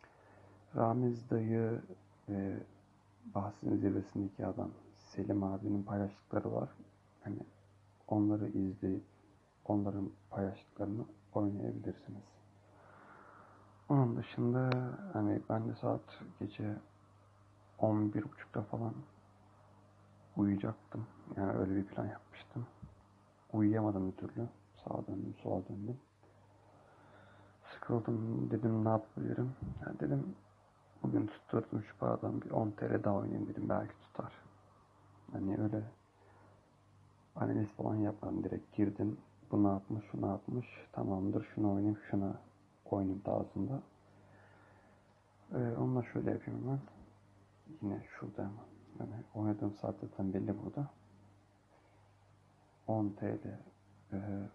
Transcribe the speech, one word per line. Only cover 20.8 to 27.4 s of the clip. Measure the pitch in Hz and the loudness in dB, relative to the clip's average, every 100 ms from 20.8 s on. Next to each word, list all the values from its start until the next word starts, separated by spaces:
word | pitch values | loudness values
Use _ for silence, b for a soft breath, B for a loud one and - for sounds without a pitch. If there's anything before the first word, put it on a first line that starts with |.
| - 113 113 - - - | -8 -8 -8 -12 -10 -4
Yani | 98 | 0
öyle | 113 98 98 | 2 2 0
bir | 98 | -2
plan | - 107 | -4 -4
yapmıştım. | - - - - 120 120 - - - - - - - - | -6 -14 -20 -12 -8 -8 -10 -18 -20 -20 -20 -20 -20 -4
Uyuyamadım | 110 104 110 107 101 95 | 4 4 6 2 2 -2
bir | 95 | -4
türlü. | - 120 117 - - - | -8 -6 -6 -8 -20 -12
Sağa | - - - | -6 -6 -4
döndüm, | 98 98 101 | -6 -6 -6
sola | 110 98 92 | -2 -2 -2
döndüm. | 101 107 127 - _ B B B B B B B B B B B B | -8 -6 -8 -12 _ B B B B B B B B B B B B